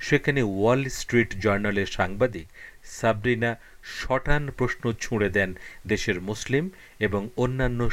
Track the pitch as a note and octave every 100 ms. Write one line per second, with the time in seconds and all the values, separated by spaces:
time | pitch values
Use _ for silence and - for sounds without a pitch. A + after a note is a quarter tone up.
0 | - C#3+ - C#3 A2 F#2+ A2 B2+ C3+ -
1 | - A#2+ A2 G2 G#2 G2+ G#2 G2+ F#2+ -
2 | F#2 G2+ B2 F#2 D#2+ - - - - -
3 | A#2 G#2+ B2 A#2 A#2 A2+ - - - -
4 | - C3 - D3 C#3+ - B2+ - A#2+ A2
5 | - A2+ G2+ G2+ F#2 F#2 - - F#2+ G#2+
6 | - F2+ F#2 A2 - C3+ F3+ - - -
7 | G#2+ G2+ G#2 - B2+ C3 B2+ A#2+ A#2+